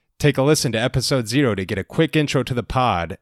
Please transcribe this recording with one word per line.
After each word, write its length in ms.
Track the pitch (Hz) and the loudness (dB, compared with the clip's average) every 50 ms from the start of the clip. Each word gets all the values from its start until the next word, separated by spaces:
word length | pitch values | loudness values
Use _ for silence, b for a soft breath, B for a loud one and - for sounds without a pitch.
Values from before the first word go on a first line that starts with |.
| _ _ _ - | _ _ _ 0
Take 180 | - 147 143 | 0 2 2
a 60 | - 135 | 4 2
listen 280 | 147 156 - - 135 110 | 2 2 2 0 -2 -2
to 60 | 110 | 0
episode 480 | 117 127 - 135 - - 143 131 117 | -2 0 0 -2 -2 0 0 -2 -2
zero 280 | 104 117 143 143 123 104 | 0 0 0 2 2 0
to 100 | 92 95 | -2 -2
get 140 | 85 107 95 | -4 -4 -6
a 40 | 90 | -6
quick 320 | - - - 165 151 - | -6 0 0 0 2 2
intro 280 | 156 147 - - 143 120 | 0 0 2 0 -2 -2
to 100 | - 127 | -2 -4
the 80 | 120 | -4
pod 560 | 101 - - 131 127 117 98 87 85 82 - - | -4 -2 0 0 2 2 2 0 -2 -4 -8 -10